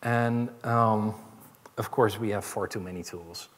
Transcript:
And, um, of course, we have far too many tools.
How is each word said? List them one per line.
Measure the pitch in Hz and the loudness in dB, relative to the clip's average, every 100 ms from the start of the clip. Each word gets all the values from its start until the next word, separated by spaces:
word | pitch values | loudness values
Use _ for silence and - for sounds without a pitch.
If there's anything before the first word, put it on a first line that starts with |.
And, | - 117 117 120 120 - | 0 0 2 0 -2 -6
um, | - 117 117 110 107 104 - - - - - - | 0 4 6 6 2 -2 -12 -20 -20 -20 -20 -8
of | 107 | -6
course, | - 117 98 | 4 2 4
we | 110 | -2
have | 101 | -2
far | 95 - 98 | -4 -6 -6
too | - | -6
many | 90 92 | -8 -8
tools. | 87 87 85 87 - | -10 -12 -14 -16 -16